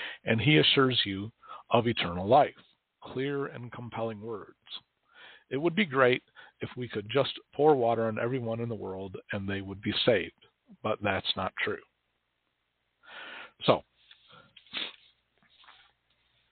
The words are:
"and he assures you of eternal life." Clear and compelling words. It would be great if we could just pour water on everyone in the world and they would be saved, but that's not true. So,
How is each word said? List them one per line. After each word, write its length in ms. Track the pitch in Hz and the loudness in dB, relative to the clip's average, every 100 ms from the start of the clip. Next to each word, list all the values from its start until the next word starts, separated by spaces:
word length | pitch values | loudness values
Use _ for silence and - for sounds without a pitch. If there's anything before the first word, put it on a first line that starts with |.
| - - - | -10 -8 0
"and 140 | 113 | 2
he 180 | 110 151 | 6 6
assures 460 | 139 - 131 123 98 | 6 6 4 2 -2
you 260 | 95 110 _ - - - | -4 -8 _ -20 -16 2
of 160 | 117 117 | 2 2
eternal 400 | 113 87 87 98 | -2 -4 -2 4
life." 340 | 135 113 - _ _ _ _ | 4 4 -2 _ _ _ _
Clear 440 | - 127 139 143 143 | -12 -6 -4 -4 -8
and 240 | 123 120 | -10 -14
compelling 500 | - 117 113 113 107 | -12 -10 -6 -6 -6
words. 600 | 110 104 85 - - - _ _ _ - - - - | -10 -10 -12 -20 -18 -18 _ _ _ -20 -20 -20 -8
It 80 | 131 | -2
would 160 | 170 | 0
be 120 | 170 185 | 0 0
great 360 | 135 123 131 _ - - - | 6 6 4 _ -20 -20 -12
if 100 | 127 123 | -12 -8
we 140 | 120 | -8
could 200 | 107 104 | -8 -2
just 300 | 139 127 - _ | 0 0 -4 _
pour 200 | - 151 | 2 4
water 340 | 139 117 113 113 | 6 4 2 0
on 120 | 110 | -2
everyone 400 | 117 131 113 113 | -2 -4 -4 -4
in 80 | 117 | -6
the 60 | 107 | -6
world 420 | 95 95 95 92 - | -8 -8 -10 -12 -8
and 160 | 104 98 | -6 -4
they 140 | 98 | -4
would 200 | 98 98 | -6 -6
be 120 | 104 - - | -4 0 4
saved, 400 | 104 76 _ - _ _ 202 | 2 0 _ -20 _ _ -8
but 180 | 110 107 | -4 -2
that's 320 | 101 95 - - | -2 -2 -2 -4
not 180 | 92 - | -4 -4
true. 180 | - 98 _ _ _ _ _ _ _ _ _ _ _ _ - - - - - - | -6 -6 _ _ _ _ _ _ _ _ _ _ _ _ -20 -18 -16 -16 -18 -4
So, 220 | - 98 - _ _ - _ - _ - _ - - - _ _ _ _ _ _ - - _ _ _ _ _ _ _ | 2 2 0 _ _ -20 _ -20 _ -20 _ -10 -10 -14 _ _ _ _ _ _ -20 -20 _ _ _ _ _ _ _